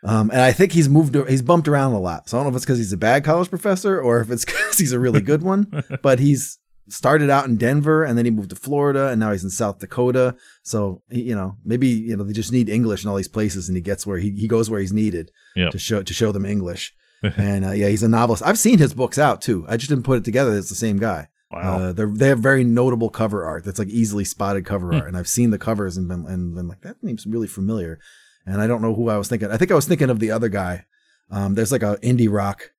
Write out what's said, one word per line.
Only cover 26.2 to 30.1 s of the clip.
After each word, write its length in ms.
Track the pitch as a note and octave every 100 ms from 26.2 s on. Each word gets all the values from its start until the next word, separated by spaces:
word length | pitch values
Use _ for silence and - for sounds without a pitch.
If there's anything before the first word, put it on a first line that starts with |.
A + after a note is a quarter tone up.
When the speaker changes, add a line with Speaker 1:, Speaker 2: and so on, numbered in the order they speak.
| D#2
Speaker 1:
and 280 | F#2 F2+
been 120 | E2+ F2
like, 140 | F#2+
"That 160 | - A#3
name's 240 | G3+ A2+ G2+
really 200 | A2+ G#2+
familiar." 520 | - G2 A2 E2+ D#2+ - - _ _ -
And 160 | G2
I 40 | G#2+
don't 140 | A#2+
know 140 | A2+
who 160 | A2 A#2
I 80 | G#2+
was 100 | G2+
thinking. 220 | A#2 G#2
I 80 | A2+
think 120 | F3+
I 40 |
was 120 | F3 C#3
thinking 220 | E3
of 100 | C#3